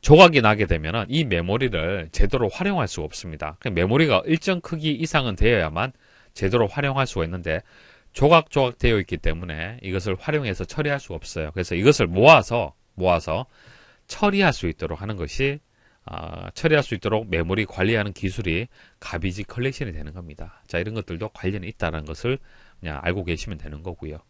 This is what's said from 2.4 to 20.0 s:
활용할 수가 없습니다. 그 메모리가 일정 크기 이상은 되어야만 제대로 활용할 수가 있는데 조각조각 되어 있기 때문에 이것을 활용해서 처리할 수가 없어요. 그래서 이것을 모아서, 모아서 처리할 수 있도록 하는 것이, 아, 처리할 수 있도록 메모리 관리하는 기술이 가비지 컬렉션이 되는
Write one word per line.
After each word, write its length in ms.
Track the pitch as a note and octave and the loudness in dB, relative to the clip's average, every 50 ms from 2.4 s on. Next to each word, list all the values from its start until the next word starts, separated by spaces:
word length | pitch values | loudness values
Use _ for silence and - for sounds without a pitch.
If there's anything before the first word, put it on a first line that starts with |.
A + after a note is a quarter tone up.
| A#2+ | 0
활용할 400 | F#2+ - - F#3 G3+ G3+ F3 A#2 | 0 0 -2 -2 0 0 0 -2
수가 180 | - - - D2+ | -2 -4 -6 -8
없습니다. 520 | D2+ - - - F2 D#2 D2 D2+ D2+ E2 _ | -8 -10 -12 -12 -12 -10 -8 -8 -10 -10 _
그 100 | - B2 | -8 -4
메모리가 520 | F#2 E2 F2+ G2 A#2 D3 E3 D3 A2 F#2 - | 0 2 2 4 4 4 4 4 2 2 2
일정 340 | - D#3+ E3+ - G3 F#3 F3 | 2 -2 0 0 -2 -2 -2
크기 300 | - - E3+ D#3 D#3 D#3 | -4 -8 -8 -4 -2 -2
이상은 440 | D3 B2 E3 D#3 - D3+ B2+ A#2+ F#2+ | -2 -2 -2 0 0 0 0 0 0
되어야만 580 | - - A2+ A#2+ G2+ E2 D#2 D#2 E2+ A2 C3 - _ _ _ _ _ _ _ _ | 4 4 4 4 4 2 0 -2 -2 -4 -4 -6 _ _ _ _ _ _ _ _
제대로 320 | - G2 F#2+ A2 A#2+ A2 | -4 -2 0 2 2 2
활용할 400 | G2 - C#3+ C#3+ C#3 C3 C#3 C3 | 2 0 -4 -4 -2 0 -2 -2
수가 180 | B2+ - G2 E2 | -2 -2 -4 -4
있는데 360 | E2 F2+ F2+ E2+ E2+ D#2 F2 - _ _ - - - - _ _ _ _ | -4 -4 -6 -4 -4 -4 -4 -6 _ _ -20 -20 -20 -20 _ _ _ _
조각조각 640 | - C3+ D3 E3+ E3 D#3+ _ - C#3+ C3+ B2 - | 2 6 6 6 6 4 _ 0 0 0 0 0
되어 220 | _ - A#2+ A2+ G2+ | _ 2 2 4 2
있기 180 | F2+ - F2+ | 0 -2 -6
때문에 600 | D#2+ - F2 D#2+ E2+ F2+ F2 D2+ D#2 E2 G2 A#2 B2+ | -2 -2 -2 -2 -2 -6 -8 -8 -8 -8 -10 -10 -10
이것을 340 | - F#2+ F#2 F#2+ F2+ G#2+ F#2 - | -8 -4 -4 -4 -2 -2 -4 -4
활용해서 440 | - - D3+ D3+ C#3 G#2+ F#2 - F#2 | -4 -4 -4 -2 -2 -4 -4 -6 -6
처리할 360 | - - D#3 D3 D3 C#3+ C#3 | -8 -6 -4 -4 -2 -4 -6
수가 160 | - - F2 | -6 -10 -12
없어요. 340 | D#2 - - - E2+ D#2 D2+ - | -12 -12 -10 -8 -6 -6 -6 -4
그래서 200 | F#2+ F2 - F2 | -6 -4 -2 -2
이것을 320 | E2+ G2+ C3+ D3 - G#2+ | 4 4 4 4 4 0
모아서, 680 | F2 E2+ F#2+ A2+ D3+ E3 C3 G2 - A#2 A#2+ F#2+ C#2 _ _ _ _ _ | 0 2 6 8 8 8 8 6 0 -4 -4 -4 -6 _ _ _ _ _
모아서 540 | F#2+ F2+ F#2 F2 E2 - D#2 D#2 G#2 C3 _ _ _ - - - - - _ _ _ _ | 0 2 2 2 2 0 -4 -6 -6 -6 _ _ _ -20 -20 -20 -20 -20 _ _ _ _
처리할 480 | _ - - G#3+ G3+ G3 G3 G3 E3 - | _ -4 0 0 2 2 4 2 2 2
수 140 | - - | 0 -4
있도록 340 | E2+ D#2 - E2 D#2+ E2+ - | -6 -4 -4 -8 -8 -8 -8
하는 140 | G2+ G#2 G#2+ | -8 -10 -8
것이, 420 | F#2 D#2+ C#2+ - - C3+ C#3 C#3 D3+ _ _ _ _ _ _ _ _ _ | -8 -8 -6 -4 -2 -2 -2 -4 -6 _ _ _ _ _ _ _ _ _
아, 460 | - - - D#2+ E2 E2 E2+ F#2 F#2 | -14 -12 -12 -12 -12 -12 -12 -14 -14
처리할 320 | - - - D#3+ D#3 D3 C3+ | -10 -4 0 2 2 2 2
수 100 | - A2+ | -2 -6
있도록 340 | F#2+ - G#2+ G#2+ G#2+ A2+ F#2+ | -4 -2 -2 -2 -2 -2 -2
메모리 340 | F2 E2 E2 E2+ F#2+ G#2+ G#2+ | -2 -2 0 0 -2 -2 -2
관리하는 480 | - - - F#2 G#2+ A#2 A2 G2+ G#2 F#2 | -4 -2 -2 0 0 2 0 -2 -4 -6
기술이 540 | - - F#2+ F2+ - G2+ F2+ D#2+ F2+ A#2 - _ _ - _ _ _ | -6 -6 -6 -4 -4 -4 -4 -4 -4 -6 -8 _ _ -20 _ _ _
가비지 440 | - - - E2+ E2+ F#2 F2 G#2 G2+ | -14 -10 -8 -6 -4 -4 -6 -6 -12
컬렉션이 460 | - - B2 B2 C3+ C3+ - D3 G#2 | -10 -8 -6 -6 -6 -6 -6 -10 -8
되는 220 | D#2+ D#2 | -8 -10